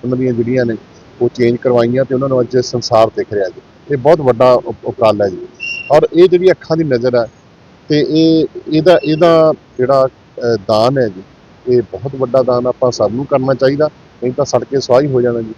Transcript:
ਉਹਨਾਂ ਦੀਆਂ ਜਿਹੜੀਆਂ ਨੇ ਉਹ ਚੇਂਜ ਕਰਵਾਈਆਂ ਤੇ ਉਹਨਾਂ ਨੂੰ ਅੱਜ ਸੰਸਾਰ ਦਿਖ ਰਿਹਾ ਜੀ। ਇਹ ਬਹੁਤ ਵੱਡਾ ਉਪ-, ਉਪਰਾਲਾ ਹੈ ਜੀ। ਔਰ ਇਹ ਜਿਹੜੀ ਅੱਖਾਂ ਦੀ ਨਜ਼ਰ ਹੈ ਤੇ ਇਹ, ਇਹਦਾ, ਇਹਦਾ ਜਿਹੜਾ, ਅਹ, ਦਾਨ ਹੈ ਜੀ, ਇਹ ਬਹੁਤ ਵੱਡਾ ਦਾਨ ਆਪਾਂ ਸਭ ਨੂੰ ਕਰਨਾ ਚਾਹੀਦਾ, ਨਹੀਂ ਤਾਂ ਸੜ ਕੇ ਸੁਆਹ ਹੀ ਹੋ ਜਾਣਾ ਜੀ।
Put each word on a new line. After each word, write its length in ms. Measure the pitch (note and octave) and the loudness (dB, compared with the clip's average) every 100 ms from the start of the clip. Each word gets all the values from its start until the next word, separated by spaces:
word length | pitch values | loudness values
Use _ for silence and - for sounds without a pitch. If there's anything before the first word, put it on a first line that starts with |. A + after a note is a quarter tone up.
ਉਹਨਾਂ 140 | B2 B2+ | -4 -4
ਦੀਆਂ 160 | B2+ | -2
ਜਿਹੜੀਆਂ 320 | A#2 A#2 C3 A#2+ | -2 -2 -2 -2
ਨੇ 100 | G#2+ - - - - | -6 -12 -20 -20 -4
ਉਹ 80 | A#2+ | -4
ਚੇਂਜ 260 | - A#2+ A#2+ | 0 0 0
ਕਰਵਾਈਆਂ 500 | C3 A#2+ A#2 B2 C3+ | 0 2 2 0 -2
ਤੇ 100 | C3 | -2
ਉਹਨਾਂ 140 | C#3 | -2
ਨੂੰ 120 | C3 | -2
ਅੱਜ 160 | A#2+ B2+ | 0 -2
ਸੰਸਾਰ 500 | B2 B2 - A#2 A2 - | -2 -6 0 2 2 -2
ਦਿਖ 120 | - | -6
ਰਿਹਾ 160 | G#2 F#2 | -4 -4
ਜੀ। 120 | - _ _ - | -6 _ _ -8
ਇਹ 60 | C#3 | -2
ਬਹੁਤ 240 | C3 E3 | 2 2
ਵੱਡਾ 320 | C3+ A#2 B2+ | 2 2 4
ਉਪ-, 220 | B2 - A2 - | 4 0 -10 -10
ਉਪਰਾਲਾ 400 | B2+ A2+ G#2 G2 | 0 0 2 -2
ਹੈ 40 | |
ਜੀ। 80 | F2 - - - - - | -4 -14 -14 -12 -12 0
ਔਰ 160 | D3+ D#3+ | 2 2
ਇਹ 160 | D#3+ F3+ | 4 4
ਜਿਹੜੀ 220 | F3+ F#3 | 4 2
ਅੱਖਾਂ 260 | D#3+ - D#3+ | 0 -2 -2
ਦੀ 60 | |
ਨਜ਼ਰ 320 | D#3+ B2 B2+ A#2+ | 0 0 0 0
ਹੈ 100 | A2+ _ _ _ - - - | -2 _ _ _ -20 -20 -2
ਤੇ 160 | D3+ - | -2 0
ਇਹ, 360 | D#3 D#3+ D#3+ D3+ - - | 2 2 2 0 -6 -4
ਇਹਦਾ, 320 | D#3 D#3+ F3 | 0 4 2
ਇਹਦਾ 500 | D3+ D#3 E3+ E3 D#3+ D3+ _ - | 2 0 2 4 2 0 _ -6
ਜਿਹੜਾ, 280 | B2+ C3+ B2+ | 0 2 0
ਅਹ, 520 | _ _ - A#2+ A2+ F#2+ | _ _ -8 -4 -4 0
ਦਾਨ 300 | G#2+ A#2 C#3 | 2 2 0
ਹੈ 100 | A#2 | -2
ਜੀ, 160 | F#2 G2 - _ - - | -4 -20 -20 _ -14 0
ਇਹ 140 | B2 A2 | 0 0
ਬਹੁਤ 240 | F#2+ B2 C3+ | -10 -10 -4
ਵੱਡਾ 280 | B2+ C3+ | 0 0
ਦਾਨ 240 | B2 B2 B2 | 0 0 -2
ਆਪਾਂ 240 | - B2+ | -2 -2
ਸਭ 180 | A#2 G#2 | 0 -2
ਨੂੰ 120 | A#2 C#3+ | -2 -2
ਕਰਨਾ 280 | C3+ C3 | -2 0
ਚਾਹੀਦਾ, 360 | C3+ C3 C#3+ D3+ - - _ | 0 0 0 -4 -4 -20 _
ਨਹੀਂ 100 | B2 | -6
ਤਾਂ 120 | C3 C3+ | -4 -2
ਸੜ 180 | B2 | -2
ਕੇ 160 | - C3+ | -2 -6
ਸੁਆਹ 220 | - B2 | 2 2
ਹੀ 60 | D3 | 2
ਹੋ 140 | C3 | 0
ਜਾਣਾ 200 | A#2+ A#2+ | 0 -2
ਜੀ। 120 | A2+ | -6